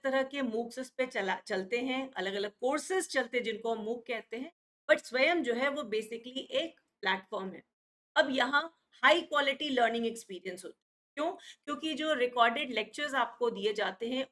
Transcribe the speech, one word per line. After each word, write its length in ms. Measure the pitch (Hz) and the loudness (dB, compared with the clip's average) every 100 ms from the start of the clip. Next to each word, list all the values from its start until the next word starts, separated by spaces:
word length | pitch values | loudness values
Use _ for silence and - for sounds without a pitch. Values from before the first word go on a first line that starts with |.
तरह 180 | 269 269 | 0 0
के 180 | 262 277 | 0 -2
moocs 380 | 247 220 233 254 | -2 -2 -4 -6
इस 120 | 262 | -8
पे 160 | - 254 | -4 -4
चला, 280 | 233 190 | -2 -2
चलते 440 | 185 - 190 190 240 | -2 -2 -4 -2 -2
हैं, 320 | 262 262 262 | -2 -2 -4
अलग-अलग 380 | - 190 196 208 | -4 -4 -2 -4
कोर्सेज 580 | - 247 294 - 381 370 | -2 -2 0 0 -2 0
चलते 300 | 269 240 247 | -2 0 -2
हैं 60 | |
जिनको 300 | 220 208 226 | -2 -4 -2
हम 100 | 226 | -2
मूक 220 | 214 240 - | -4 -6 -4
कहते 300 | 226 - 226 | -8 -6 -10
हैं, 160 | 311 _ _ _ - | -10 _ _ _ 2
but 100 | 311 | 2
स्वयं 420 | - 254 302 349 | 2 2 4 4
जो 120 | 240 | 0
है 140 | 233 277 | 0 0
वो 140 | 285 | -2
basically 560 | 220 220 220 233 247 262 | -2 -4 -4 -8 -10 -10
एक 420 | - 262 330 - _ _ | -4 -2 -2 -8 _ _
प्लेटफॉर्म 520 | 190 190 - 202 190 | -2 -2 -2 -6 -6
है। 100 | 165 - _ _ _ _ 302 | -10 -18 _ _ _ _ 4
अब 140 | 285 | 4
यहाँ 480 | 262 247 285 330 _ _ - | 4 4 4 2 _ _ 2
हाई 160 | 262 339 | 6 6
क्वालिटी 480 | 330 294 277 269 294 | 4 2 2 0 0
लर्निंग 380 | 247 226 233 226 | 4 4 2 -2
एक्सपीरियंस 580 | 226 - 180 185 180 | -4 -10 -10 -10 -10
होता 200 | 165 - | -12 -16
है। 60 | _ _ _ | _ _ _
क्यों? 180 | 285 330 370 - - | -4 -2 -4 -12 -14
क्योंकि 300 | - 294 311 | -6 -4 -2
जो 200 | 294 311 | -2 0
रिकॉर्डेड 560 | 277 247 240 233 254 269 | 2 2 6 4 4 -2
लेक्चर्स 440 | 220 214 - 294 | -2 -4 -4 -2
आपको 360 | 262 233 - 233 | 0 0 0 -2
दिए 220 | 196 208 | 0 -2
जाते 360 | 208 190 185 233 | 0 -2 -2 -4
हैं 180 | 254 269 | -4 -4